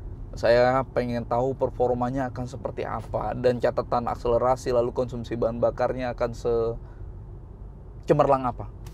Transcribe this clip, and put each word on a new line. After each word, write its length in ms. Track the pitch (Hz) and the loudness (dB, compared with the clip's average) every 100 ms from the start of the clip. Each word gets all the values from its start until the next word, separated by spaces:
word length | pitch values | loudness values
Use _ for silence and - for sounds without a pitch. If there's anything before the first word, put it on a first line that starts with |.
| - - - | -12 -12 -10
Saya 480 | - 113 120 123 131 131 - | 0 6 8 6 4 2 -2
pengen 260 | 123 120 | -2 -2
tahu 320 | 110 120 131 | -2 0 0
performanya 800 | 131 131 - 123 123 123 135 127 | 0 -2 2 2 2 0 -2 -4
akan 160 | 117 123 | -4 -8
seperti 320 | 123 120 127 | -8 -8 -6
apa, 560 | - 110 107 113 113 120 | -6 -6 -4 -4 -2 0
dan 240 | 123 120 | 2 4
catatan 480 | 123 120 117 123 117 | 2 0 0 0 0
akselerasi 640 | - 123 117 123 127 135 | -2 2 4 4 2 2
lalu 160 | 123 120 | 2 2
konsumsi 480 | 117 123 120 110 120 | 0 -2 -4 -6 -2
bahan 240 | 117 117 | -2 2
bakarnya 560 | 117 113 123 127 127 120 | 0 2 0 0 -4 -2
akan 160 | 120 | -4
secemerlang 2250 | 117 120 117 113 117 - - - - - - - - - - - - - 151 139 131 127 | -2 0 2 0 -2 -10 -14 -14 -14 -14 -14 -16 -16 -16 -16 -16 -6 2 4 6 4 2
apa. 240 | - 104 - - | -4 -8 -12 -14